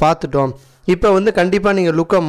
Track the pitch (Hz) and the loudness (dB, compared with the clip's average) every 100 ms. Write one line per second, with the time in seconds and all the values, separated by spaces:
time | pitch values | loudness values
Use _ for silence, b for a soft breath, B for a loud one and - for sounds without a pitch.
0 | 151 165 151 139 135 127 b b - 180 | 0 0 -4 -4 -4 -6 b b -4 0
1 | 214 190 208 208 180 196 202 196 175 160 | 2 2 0 0 0 0 0 0 0 0
2 | 165 190 | 0 0